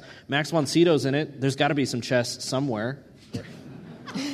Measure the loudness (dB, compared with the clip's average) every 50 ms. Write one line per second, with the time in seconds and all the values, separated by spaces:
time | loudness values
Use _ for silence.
0 | -16 -18 -20 -18 -6 -2 0 0 0 0 0 0 0 2 4 6 6 6 6 4
1 | 4 2 0 0 0 -2 -4 -2 -2 0 2 2 2 2 4 2 0 0 -2 -4
2 | 0 2 2 2 2 0 -4 -8 -6 -4 -2 -2 0 0 -2 -2 -2 -4 -6 -8
3 | -12 -20 -20 -20 -14 -12 -12 -12 -10 -12 -16 -18 -16 -16 -16 -16 -16 -18 -18 -16
4 | -14 -10 -6 -6 -4 -2